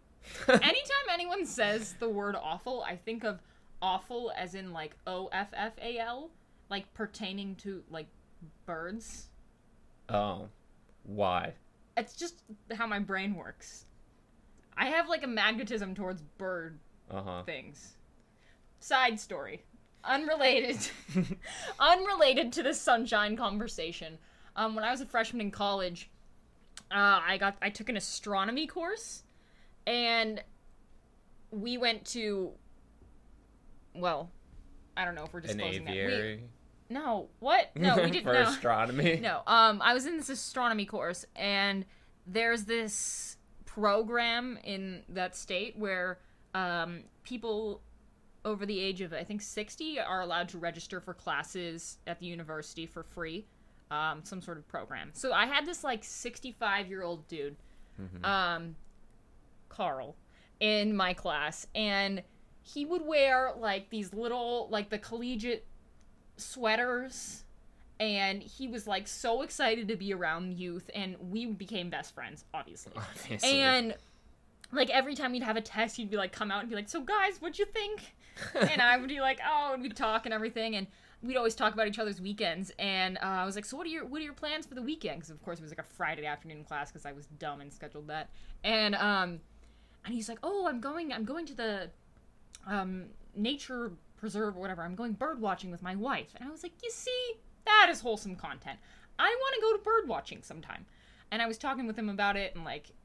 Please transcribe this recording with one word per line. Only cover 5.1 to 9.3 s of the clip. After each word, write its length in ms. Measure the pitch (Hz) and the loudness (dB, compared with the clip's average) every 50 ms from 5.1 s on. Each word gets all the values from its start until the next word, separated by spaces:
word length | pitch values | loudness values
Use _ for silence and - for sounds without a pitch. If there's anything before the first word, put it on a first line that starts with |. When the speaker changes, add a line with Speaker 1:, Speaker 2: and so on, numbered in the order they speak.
| 185 180 190 185 | -4 -4 -4 -2
Speaker 2:
F 160 | 180 190 208 - | -2 -2 -2 -2
F 200 | - - 208 226 - - | -4 -4 -4 -6 -6 -8
A 160 | - 233 240 226 | -8 -6 -4 -4
L, 320 | 226 233 240 269 311 330 - - - _ _ - - - | -4 -4 -6 -8 -10 -14 -16 -20 -20 _ _ -20 -10 -6
like, 240 | 196 196 196 - - | -6 -6 -6 -8 -8
pertaining 600 | - 214 208 - - 214 185 196 202 196 196 190 | -6 -6 -6 -6 -6 -6 -6 -6 -6 -6 -8 -8
to, 260 | - - 196 196 175 - - | -8 -8 -8 -8 -8 -10 -10
like, 160 | 160 160 156 - - - - - - - 165 156 - - - | -10 -10 -10 -12 -16 -20 -20 -20 -20 -20 -20 -20 -20 -14 -10
birds. 640 | - 165 160 170 180 214 226 - - - - - - | -8 -6 -6 -6 -6 -8 -8 -10 -10 -14 -14 -16 -18